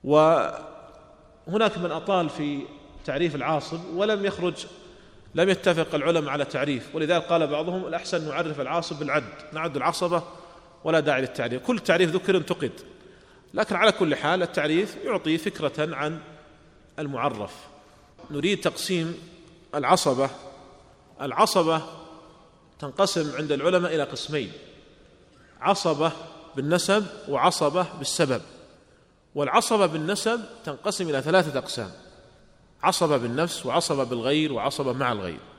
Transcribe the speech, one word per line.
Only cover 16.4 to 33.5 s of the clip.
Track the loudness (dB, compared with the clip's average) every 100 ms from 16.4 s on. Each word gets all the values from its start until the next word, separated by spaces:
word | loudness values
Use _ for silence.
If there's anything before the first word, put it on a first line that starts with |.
| -20 -20 -20 -20 -18 -8
المعرف. | -6 -2 -2 -2 -10 -10 -20 -20 -20 -20 -20 -20 -10
نريد | -2 0 0
تقسيم | -2 -4 -2 -2 -2 -8 -16 -20 -20 -20 -8
العصبة. | -4 4 4 4 2 0 -4 -18 -20 -20 -20 -20 _ _ -10
العصبة | -6 2 4 4 4 0 -2 -16 -18 -20 -20 -20 -20 _ _ _
تنقسم | -12 0 2 2 -2 -4
عند | -2
العلماء | 0 4 2 2
إلى | 0
قسمين: | -2 -6 -4 -4 -4 -10 -20 -20 -20 -20 -20 _ -20 -20 -20 -4
عصبة | 0 2 2 2 0 -2 -14 -18 -10 -6
بالنسب | 0 0 2 0 0 -10 -4
وعصبة | 2 2 4 0 2 -2 -4
بالسبب. | -6 0 0 0 -4 -20 -20 -20 _ _ _ _ _
والعصبة | -4 2 2 4 2 2
بالنسب | 2 -2 -2 0 -2 -4 -12
تنقسم | -10 -6 -4 -4 -2
إلى | 0
ثلاثة | 4 4 4 -2
أقسام: | -4 -8 -8 -12 -20 -20 -20 _ -20 _ _ _
عصبة | 0 2 2 2
بالنفس، | 2 -2 -2